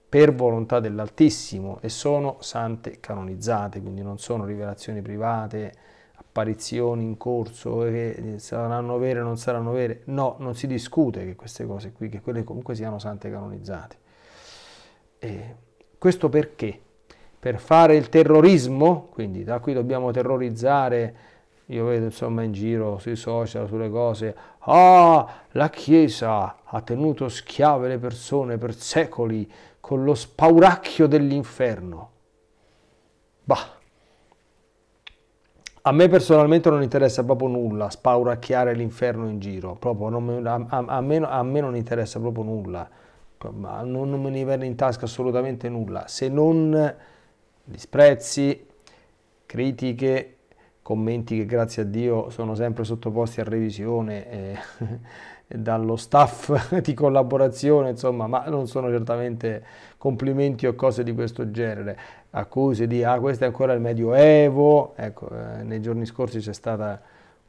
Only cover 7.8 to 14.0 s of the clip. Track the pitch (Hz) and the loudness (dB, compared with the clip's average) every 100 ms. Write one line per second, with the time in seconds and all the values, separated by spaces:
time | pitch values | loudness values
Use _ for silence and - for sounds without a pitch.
7.8 | 117 117 117 - 110 107 - 117 117 120 | -2 -4 -6 -8 -12 -14 -10 -8 -6 -6
8.8 | 120 123 131 120 120 113 127 120 117 127 | -4 -4 -2 -2 -4 -6 -4 -4 -4 -2
9.8 | 120 113 - 139 131 - 127 120 135 123 | -4 -6 -8 -4 -4 -4 -10 -8 -6 -6
10.8 | - 165 135 101 92 90 113 - 104 101 | -2 0 0 -2 -10 -14 -16 -14 -12 -12
11.8 | 98 - 110 104 123 117 117 120 123 113 | -14 -12 -12 -10 -8 -8 -8 -12 -10 -10
12.8 | 110 104 107 101 101 104 101 98 98 87 | -10 -10 -12 -12 -12 -12 -12 -14 -12 -14
13.8 | - - | -16 -20